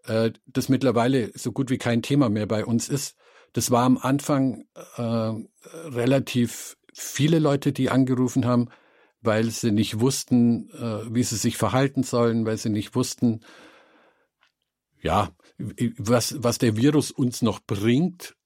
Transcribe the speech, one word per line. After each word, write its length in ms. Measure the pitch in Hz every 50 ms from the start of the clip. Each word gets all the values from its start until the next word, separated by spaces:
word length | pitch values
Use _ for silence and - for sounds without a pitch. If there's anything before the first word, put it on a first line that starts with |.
| _
äh, 260 | - 113 110 113 117 - _ _
das 240 | - - 131 123 -
mittlerweile 640 | 135 127 131 131 110 117 117 127 135 135 110 98 -
so 180 | - - 135
gut 180 | 104 - 131 120
wie 80 | 131 -
kein 240 | - 120 117 117
Thema 260 | 117 - 139 143 143 117
mehr 180 | 104 107 107
bei 200 | 101 113 107 107
uns 240 | - 113 117 110 -
ist. 260 | 143 139 - - - _ _ _ _ - _ _ _
Das 160 | 123 113 -
war 140 | 123 120 123
am 140 | 127 127 120
Anfang, 680 | - 123 135 143 143 - 147 135 135 131 107 - - _ _ - - - -
äh, 360 | - 120 117 117 113 113 110 110 107 110 - _ _ _
relativ 1120 | - - 165 165 160 127 120 117 123 135 135 117 - - 123 120 113 - - - - - _ _ -
viele 460 | _ - - - - - 135 156 165 165
Leute, 340 | 151 143 143 143 - 147
die 180 | 123 - 131 123
angerufen 540 | - 127 135 127 131 120 127 123 - 135 110
haben, 240 | 120 123 120 120 117 - _ _ _ _ _ _ _ _ _
weil 300 | - 117 107 110 113 117
sie 220 | 110 - - 120
nicht 280 | 104 107 110 - - 107
wussten, 680 | 117 135 135 - - _ 131 123 120 120 120 113 110 -
äh, 440 | - - 120 117 107 104 107 117 110
wie 80 | 120
sie 140 | 120 - 117
sich 200 | 101 101 120 113
verhalten 460 | - 123 104 107 131 139 139 143 139
sollen, 440 | 127 - - 120 117 117 113 117 110
weil 100 | 110 113
sie 140 | 110 - 113
nicht 240 | 104 104 104 - -
wussten, 460 | 120 127 - - - - 120 110 113 - - - - - - - _ _ _ _ _ _ _ _ _ _ _ _ _ _ _ _ _ _ _ _ _ _ _ _ _
ja, 300 | - 78 82 101 95 82 _ _ _ _ _ _
was, 840 | - 107 - - 123 113 - - 107 104 123 120 - - - -
was 160 | 113 120 113 -
der 180 | - 117 104
Virus 340 | 110 120 143 147 151 127 -
uns 320 | - - 135 123 117 -
noch 180 | 123 110 98 -
bringt 760 | _ - 113 98 101 113 120 135 175 180 175 _ - - - _ _